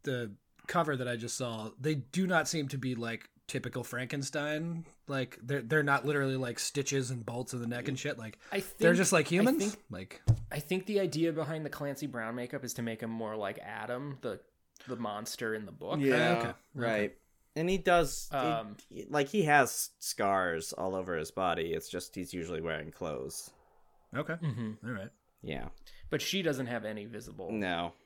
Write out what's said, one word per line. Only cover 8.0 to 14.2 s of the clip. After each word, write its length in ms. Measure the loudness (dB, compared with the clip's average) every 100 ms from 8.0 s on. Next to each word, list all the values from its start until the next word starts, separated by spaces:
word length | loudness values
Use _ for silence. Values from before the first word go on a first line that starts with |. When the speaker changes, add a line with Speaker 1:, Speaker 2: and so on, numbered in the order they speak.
| -4 -4
Speaker 1:
Like, 220 | -8 -14 -4
Speaker 2:
I 100 | -4 -4 6
Speaker 1:
they're 140 | 8
Speaker 2:
think, 40 | 8
Speaker 1:
just, 140 | 8
like, 140 | 6 6
Speaker 2:
I 20 |
Speaker 1:
humans. 280 | 6 6 6 2
Speaker 2:
think, 120 | -2 -10
Speaker 1:
Like, 320 | -10 -10 -6 2 2 2
Speaker 2:
I 100 | -4
think 260 | 0 -2 2
the 160 | 2
idea 320 | 2 2 2
behind 320 | 2 -2 -2 -4
the 40 |
Clancy 380 | -4 -6 -4 -6
Brown 280 | -4 -4 -4
makeup 280 | -6 -6
is 100 | -6 -4
to 60 |
make 200 | -4 -2
him 60 | -4
more 260 | -4 -4 -2
like 240 | -2 -4
Adam, 580 | -8 -8 -6 -6 -6 -6